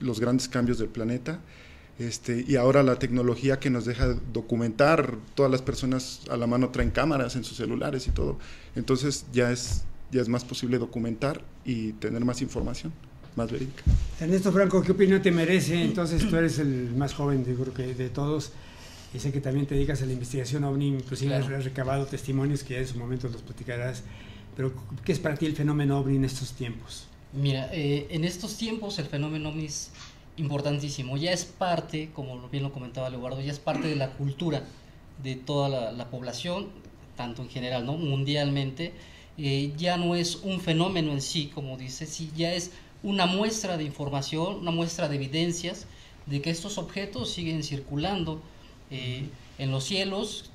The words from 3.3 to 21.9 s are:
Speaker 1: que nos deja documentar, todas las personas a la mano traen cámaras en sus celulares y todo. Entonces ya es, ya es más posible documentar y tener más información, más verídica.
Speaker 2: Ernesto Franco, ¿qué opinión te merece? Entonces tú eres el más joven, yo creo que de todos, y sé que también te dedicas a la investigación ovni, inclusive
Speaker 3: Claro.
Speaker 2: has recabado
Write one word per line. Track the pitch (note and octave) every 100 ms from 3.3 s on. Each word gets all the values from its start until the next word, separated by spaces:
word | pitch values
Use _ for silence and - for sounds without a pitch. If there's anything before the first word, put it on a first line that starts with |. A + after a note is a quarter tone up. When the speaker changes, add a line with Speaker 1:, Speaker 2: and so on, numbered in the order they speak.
| A#2+ C3+ C3+
Speaker 1:
que | C#3+
nos | B2 A2
deja | A#2 C3 A#2+ B2+
documentar, | A#2 A2+ A#2 A#2 A2 D3 D#3+ C#3+ A2+ -
todas | - C#3
las | C3
personas | - - B2+ C3 - - -
a | B2
la | A#2
mano | B2 B2+
traen | B2+ A#2
cámaras | A#2+ D3 C#3+ A#2+ B2
en |
sus | A2 -
celulares | A2+ B2 D3 C3+ -
y |
todo. | - - C#3 - - -
Entonces | - A#2 C3 C#3+ C3+ -
ya | B2 A#2+
es, | B2 - - - - -
ya | B2+
es | A#2
más | B2
posible | B2 - B2 B2
documentar | A2+ A#2+ A#2 A2+ C#3 D#3 - -
y | - A#2+ A2
tener | G#2+ G#2 A#2
más | B2 A#2+
información, | C3+ B2 A2+ B2+ D#3+ - - - -
más | - A2+
verídica. | A#2+ C3+ - - - - -
Speaker 2:
Ernesto | D#3+ F#3 G3
Franco, | F#3 F#3+ F#3
¿qué | F3+
opinión | F#3 F#3+ F#3+
te | F#3+
merece? | E3+ D#3+ F#3 C#3+ E3+
Entonces | D#3+ F3+ E3 D#3+ G#3+
tú | E3
eres | E3 B2+
el | D3 B2+ B2 B2
más | C3+
joven, | - C#3+ C3+ B2
yo |
creo | B2 C3
que | B2+ B2+
de | B2 B2+
todos, | B2+ C#3+ D#3 - - - - - - -
y | B2+
sé | C#3+
que | C#3
también | C#3 C3+
te | C#3
dedicas | C#3 C#3 C#3
a | C3
la |
investigación | B2+ A#2+ C3 A#2+ D3
ovni, | C#3+ C#3 C#3+
inclusive | C3+ B2 B2+ C3+
Speaker 3:
Claro. | C#3 C#3 C#3
Speaker 2:
has |
recabado | C3 C3+ C3